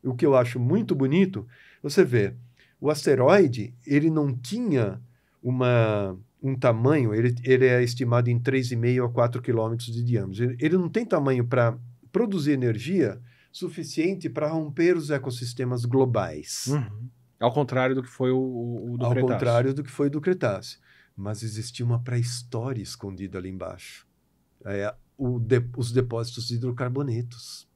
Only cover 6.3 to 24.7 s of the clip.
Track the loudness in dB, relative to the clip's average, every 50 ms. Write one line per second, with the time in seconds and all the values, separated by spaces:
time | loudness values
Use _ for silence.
6.3 | _ _ -4 -4 -4 2 2 2 2 4 4 4 4 4 2 2 2 2 2 2
7.3 | 0 0 4 4 6 6 6 6 6 4 2 0 0 -2 0 2 2 2 4 2
8.3 | 0 0 0 0 0 0 0 0 -2 0 0 2 2 2 0 0 2 2 2 2
9.3 | 2 -4 -2 0 0 0 0 0 -2 -6 -6 -8 -6 -4 -2 0 0 0 -2 -4
10.3 | -4 -2 -2 -2 -2 -2 0 2 2 2 2 2 -2 -2 -2 0 0 0 2 2
11.3 | 2 2 0 0 2 2 2 2 2 -2 -12 -18 -20 _ _ -4 -2 0 0 0
12.3 | 0 -2 0 0 0 2 2 0 0 0 -2 -2 2 2 2 0 0 -6 -16 -20
13.3 | _ _ _ _ _ -10 -10 -10 -8 -10 -12 -8 -4 -2 0 0 -2 -2 -6 -6
14.3 | -4 -2 -2 -2 -2 -2 -4 -4 -2 2 4 4 4 2 0 -2 -4 -2 -2 -4
15.3 | -8 -6 -8 -10 -6 -4 -2 -2 -2 -2 -2 2 4 4 4 4 2 0 -2 -2
16.3 | -6 -10 -10 -10 -10 -8 -4 -2 -2 -2 -2 -4 -10 -12 -14 -16 _ _ _ _
17.3 | _ _ 0 0 2 2 -2 0 0 0 0 0 0 -2 -4 -8 -6 -2 0 2
18.3 | 2 2 0 -2 -4 -6 -6 -6 -6 -8 -8 -6 -6 -2 0 0 2 2 2 2
19.3 | 0 0 2 2 4 4 2 2 0 -2 -6 -10 -4 -2 -2 0 0 -2 0 0
20.3 | 0 0 0 -2 -2 -4 -8 -14 -18 _ _ _ _ _ _ _ _ -12 -8 -8
21.3 | -8 -6 -8 -8 -8 -8 -10 -10 -8 -4 -2 0 0 0 -2 -2 -2 -2 -2 -2
22.3 | -4 -8 -10 -8 -8 -6 -4 -4 -6 -6 -8 -10 -12 -12 -10 -10 -10 -8 -10 -8
23.3 | -8 -8 -8 -8 -10 -8 -10 -10 -12 -14 -18 -20 -20 -20 _ _ _ _ _ _
24.3 | _ _ _ _ _ _ -8 -6